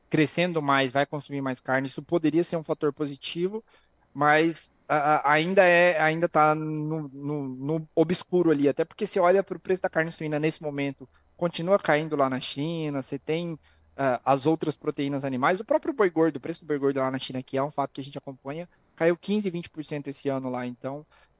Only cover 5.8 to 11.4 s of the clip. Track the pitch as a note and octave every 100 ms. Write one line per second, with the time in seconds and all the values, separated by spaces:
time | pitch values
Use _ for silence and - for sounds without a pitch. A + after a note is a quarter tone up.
5.8 | F3 D#3+ D#3 D#3+ E3+ D#3 D3+ D#3 D#3 D#3
6.8 | D3+ D#3+ C#3+ C#3 C#3+ D3 C3+ B2+ C#3 D#3+
7.8 | D#3 - D#3+ F3+ - F3+ E3 D3 C#3 B2+
8.8 | E3 - G3+ - F3 G3 F#3 F3+ - F#3
9.8 | F#3 - E3 - D#3 D3+ D#3 - D#3 C#3+
10.8 | C#3 C3+ C3 _ _ -